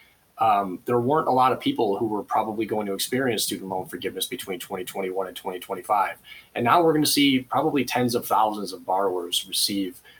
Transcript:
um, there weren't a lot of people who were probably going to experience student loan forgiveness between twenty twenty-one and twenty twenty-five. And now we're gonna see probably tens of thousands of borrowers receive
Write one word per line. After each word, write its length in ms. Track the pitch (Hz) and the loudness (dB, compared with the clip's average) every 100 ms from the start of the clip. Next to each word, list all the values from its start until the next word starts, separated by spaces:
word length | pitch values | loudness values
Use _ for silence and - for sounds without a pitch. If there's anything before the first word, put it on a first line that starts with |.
| _ _ _ - | _ _ _ 0
um, 400 | 113 101 98 90 - | 2 4 2 -4 0
there 140 | 120 | 0
weren't 280 | 120 156 147 | 2 2 2
a 40 | |
lot 200 | 127 127 | 4 4
of 80 | 120 | 2
people 380 | 139 143 110 98 | 0 0 2 2
who 100 | 113 | 0
were 160 | 104 | -2
probably 420 | 98 113 107 107 104 | -2 -2 -2 -2 -2
going 220 | 107 104 | -2 -2
to 60 | |
experience 500 | 98 - 127 135 104 | -4 -2 0 0 0
student 260 | - 95 95 | -2 -4 -6
loan 160 | 92 87 | -6 -6
forgiveness 400 | 90 92 95 - | -8 -6 -4 -6
between 320 | 92 - 90 | -6 -8 -10
twenty 260 | - 95 | -8 -8
twenty-one 440 | 90 101 95 92 95 | -8 -6 -4 -4 -6
and 100 | - | -6
twenty 220 | 98 92 | -8 -8
twenty-five. 580 | - 95 - 107 92 87 - - - - | -6 -6 0 0 0 -4 -16 -20 -10 -2
And 100 | 117 | 4
now 160 | 170 | 6
we're 120 | 165 | 6
gonna 120 | 156 143 | 4 4
see 360 | - 143 131 | 4 4 2
probably 440 | 127 127 156 143 123 | 0 0 2 0 0
tens 300 | - 123 117 | 2 2 0
of 100 | - | 0
thousands 480 | 101 110 104 95 | 2 2 0 -6
of 100 | 90 85 | -8 -2
borrowers 580 | 92 98 90 87 - 95 | 0 2 0 -2 -4 -2
receive 540 | 90 - 101 95 - - | -2 0 0 -4 -6 -18